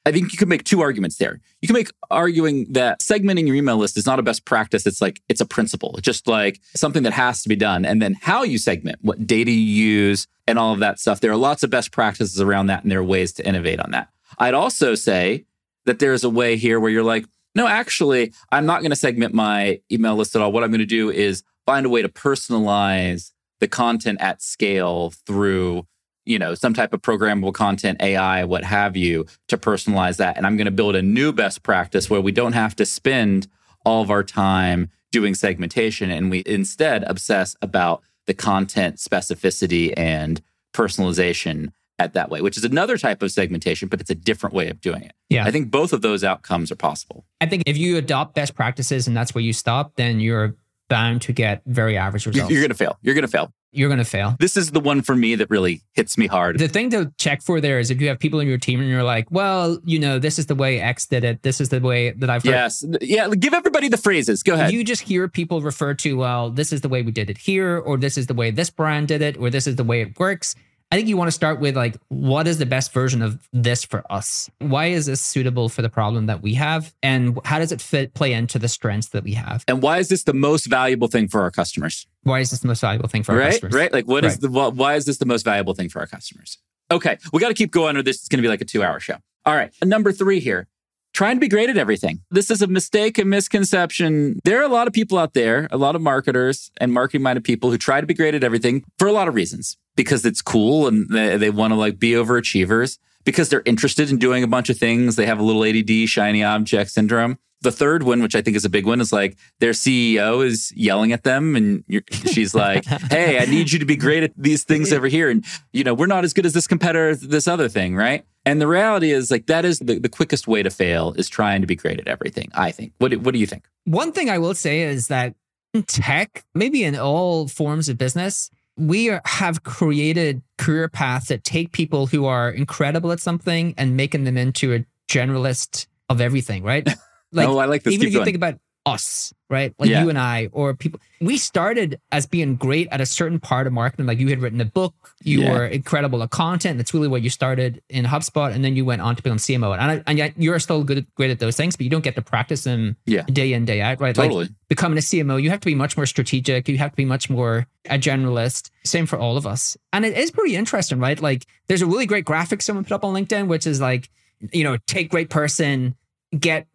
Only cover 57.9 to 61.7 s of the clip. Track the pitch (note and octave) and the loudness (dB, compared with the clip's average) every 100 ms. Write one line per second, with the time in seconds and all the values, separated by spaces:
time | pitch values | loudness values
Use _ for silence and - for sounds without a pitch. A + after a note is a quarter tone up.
57.9 | B2+ D3 C3 D#3 D3+ C#3+ B2+ - B2 C3+ | 0 0 0 -2 0 0 -2 0 0 0
58.9 | B2+ B2 A#2 A2 F3 G3 F#3+ E3+ E3+ E3 | 0 2 0 -2 -2 0 0 0 -2 -2
59.9 | D#3+ C#3+ C3 D3+ D3+ C#3+ C#3 C3+ B2 A2 | 0 0 0 0 -2 -2 0 0 0 -2
60.9 | B2 - B2+ A#2+ A#2 C#3 - C3+ | -4 -2 -2 0 -2 -2 -2 0